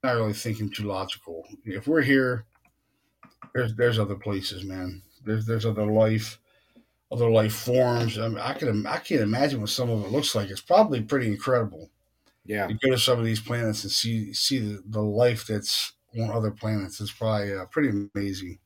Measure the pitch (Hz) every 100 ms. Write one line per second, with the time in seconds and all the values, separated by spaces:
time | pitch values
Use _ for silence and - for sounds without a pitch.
0 | 131 120 110 104 117 107 104 - 104 95
1 | 95 - - 82 - - 110 98 135 160
2 | 135 135 127 123 - _ _ _ _ _
3 | _ _ - _ - - 117 110 120 110
4 | 101 98 104 98 92 90 95 92 92 90
5 | - _ 104 110 110 113 110 104 104 107
6 | 110 110 110 - _ _ _ - _ _
7 | _ 117 117 113 107 107 - 127 123 120
8 | 117 107 113 110 127 139 139 104 107 160
9 | - 147 104 113 143 131 104 - 120 113
10 | 95 131 139 113 101 98 - 185 208 131
11 | 107 139 117 101 - 123 107 78 82 _
12 | _ _ _ _ - 104 95 107 135 127
13 | - 120 113 110 - 120 117 104 98 -
14 | 117 113 101 - - 135 107 101 95 107
15 | 107 104 123 113 - 107 - - - _
16 | _ 117 110 117 110 - 110 107 95 -
17 | 104 - 110 107 101 98 90 - 143 101
18 | 101 104 101 95 90 92